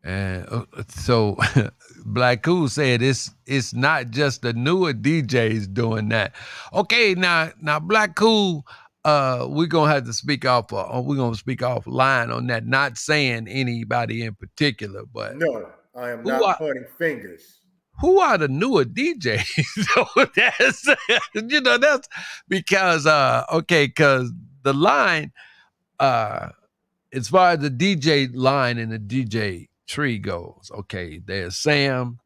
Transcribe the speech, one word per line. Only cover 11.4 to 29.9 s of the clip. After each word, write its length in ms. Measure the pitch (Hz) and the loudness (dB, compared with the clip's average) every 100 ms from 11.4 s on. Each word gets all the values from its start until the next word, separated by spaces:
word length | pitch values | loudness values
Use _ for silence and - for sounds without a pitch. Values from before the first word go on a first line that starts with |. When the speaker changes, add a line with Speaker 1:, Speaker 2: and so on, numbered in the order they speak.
| - 127 | -6 -4
Speaker 1:
offline 760 | 123 120 - 127 131 135 117 | -2 -4 -4 0 2 2 0
on 120 | 120 123 | -4 -4
that. 180 | 117 113 | -4 -2
Not 320 | 135 139 113 | 0 0 -4
saying 500 | - 151 135 117 113 | -2 0 0 -2 -6
anybody 760 | 123 127 117 110 120 117 113 | -4 -2 -4 -4 -2 -2 -4
in 120 | 113 | -6
particular, 680 | 101 - - 147 110 107 98 107 | -10 -18 -2 -2 -2 -10 -12 -14
but 220 | 113 104 | -10 -10
Speaker 2:
No, 360 | 131 160 117 87 - _ 123 | -4 -4 -4 -10 -18 _ -12
I 140 | 123 | -10
am 120 | 117 | -6
Speaker 1:
who 60 | 117 | -4
Speaker 2:
not 120 | 262 | 0
Speaker 1:
are, 120 | 208 165 | 2 0
Speaker 2:
pointing 280 | 156 131 123 - | -4 -6 -10 -4
fingers. 640 | 170 143 - 87 _ _ _ _ _ - | -4 -4 -10 -20 _ _ _ _ _ -2
Speaker 1:
who 200 | 311 381 | 4 6
are 180 | 339 208 | 6 4
the 100 | 151 | 2
newer 360 | 135 247 226 | 0 2 2
D 300 | 120 - 302 302 | 2 0 -4 -2
Js? 260 | 143 104 - - 143 - 202 | -2 -2 -2 -2 -4 -2 0
<laughs> 80 | |
So 120 | - - - 269 - | 2 2 2 2 2
that's, 520 | 247 - 262 - 277 277 - 233 - | 0 2 0 0 0 0 2 -2 0
you 260 | 214 226 294 | -8 -2 0
know, 180 | 254 240 | 2 4
that's 300 | 277 277 - - - - _ | 4 2 -2 -16 -14 -16 _
because, 580 | 190 - 202 185 165 147 | -4 2 2 4 4 4
uh, 380 | 151 131 120 - | 4 4 2 0
okay, 360 | 160 - 170 139 | -2 2 2 2
'cause 420 | - 147 135 123 175 - - | 4 4 4 0 -8 -16 -4
the 100 | 143 | 0
line, 580 | 139 180 147 185 165 147 - - _ _ _ _ _ | 2 4 4 2 0 -4 -14 -20 _ _ _ _ _
uh, 520 | 135 120 107 - - - _ _ _ _ _ | 0 2 -2 -6 -10 -16 _ _ _ _ _
as 160 | 131 107 | -8 0
far 220 | 180 180 | 4 6
as 80 | 170 | 4
the 100 | 143 | -2
D 260 | 123 190 185 | 0 0 0
J 320 | 139 147 131 | 2 2 0
line 500 | 123 127 139 123 117 | 0 2 2 0 -2
and 140 | 113 | -4
the 60 | 110 | -6
D 260 | 104 127 | -4 -4
J 440 | 123 110 104 87 - _ | -4 -4 -4 -6 -14 _
tree 320 | - | -12